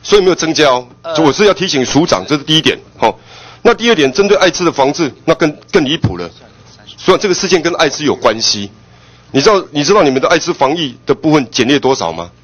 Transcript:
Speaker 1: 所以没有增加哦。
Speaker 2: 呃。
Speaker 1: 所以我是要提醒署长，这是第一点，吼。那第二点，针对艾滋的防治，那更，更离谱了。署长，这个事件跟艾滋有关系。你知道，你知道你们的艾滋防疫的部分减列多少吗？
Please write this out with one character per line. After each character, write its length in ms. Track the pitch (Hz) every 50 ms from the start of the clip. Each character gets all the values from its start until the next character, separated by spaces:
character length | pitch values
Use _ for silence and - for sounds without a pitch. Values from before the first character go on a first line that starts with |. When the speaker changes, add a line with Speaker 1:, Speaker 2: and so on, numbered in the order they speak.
Speaker 1:
所 180 | - - 202 208
以 20 |
没 60 | 185
有 80 | 185 170
增 180 | - 165 160 160
加 140 | 143 151
哦。 180 | 143 127 123 127 120 - _
Speaker 2:
呃。 140 | _ 165 165
Speaker 1:
所 80 | 156 160
以 40 |
我 40 | 147
是 140 | 131 - 208
要 80 | 202 185
提 120 | - 185
醒 200 | 185 - 139 127
署 200 | 113 107 135 165
长， 200 | 170 120 95 92
这 100 | 95 143
是 60 | 151 139
第 140 | - 156
一 40 | 156
点， 160 | - 131 90 - - - _ -
吼。 180 | - 113 98 - - - - - - - - - _
那 80 | 226 233
第 140 | - 214
二 80 | 240 226
点， 160 | 170 143 135
针 160 | 127 - 196
对 80 | 202 202
艾 140 | 185 180 185
滋 160 | 165 - 180
的 60 | 165 135
防 180 | - 135 135
治， 180 | 147 - 170 135 - - -
那 100 | - 165
更， 220 | - 170 151 147 - - -
更 140 | - 196 147
离 100 | 127 156
谱 220 | 165 - 110 92
了。 120 | 87 87 85 - - - - _ - - - - - - - -
署 160 | - - - 190
长， 40 |
这 120 | 156 - 202
个 40 | 175
事 140 | - -
件 140 | 180 185 175
跟 120 | 151 170 170
艾 120 | - 165
滋 160 | 151 131 - 151
有 100 | 139 98
关 280 | - - 120 110 113
系。 280 | 113 - - 107 101 101 - - - - - - - - - - - _
你 80 | - 135
知 80 | 139
道， 180 | 220 214 190 170 -
你 140 | 143 147 147
知 80 | 156 202
道 100 | 214 170
你 80 | 143
们 100 | 131 135
的 60 | 135
艾 100 | 147 175
滋 160 | 165 151 170 175
防 220 | - 139 131 151
疫 220 | 175 160 135 117 - _
的 100 | - 139
部 160 | - - 156
分 180 | 151 156 127 113
减 160 | - - 117
列 140 | 120 147 139
多 160 | 131 127 135
少 160 | - 95 82
吗？ 180 | 82 82 85 87 _ _